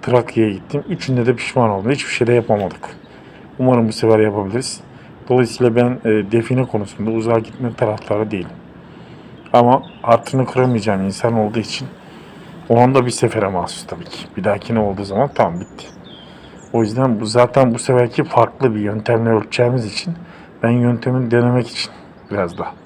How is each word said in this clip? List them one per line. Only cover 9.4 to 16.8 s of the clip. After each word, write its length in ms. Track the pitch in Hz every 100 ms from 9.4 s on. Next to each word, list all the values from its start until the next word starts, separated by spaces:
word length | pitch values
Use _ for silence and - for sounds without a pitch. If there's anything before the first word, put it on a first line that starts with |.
| -
Ama 300 | 120 120 131 - -
hatırını 440 | 120 117 - 131 123
kıramayacağım 600 | 127 127 120 104 98 98
insan 280 | 98 117
olduğu 260 | 117 107 113
için 280 | 107 - 131 - - - - - - - -
onun 260 | 117 123 135
da 100 | 120
bir 60 |
sefere 360 | - 120 110 98
mahsus 400 | 92 82 - -
tabii 160 | 85
ki. 220 | 87 - - -
Bir 60 |
dahakine 360 | 98 101 - 117
olduğu 240 | 104 95
zaman 260 | 101 98 139 -
tamam 240 | 104 87
bitti. 280 | 98 - - - - - - - - - -
O 100 | 117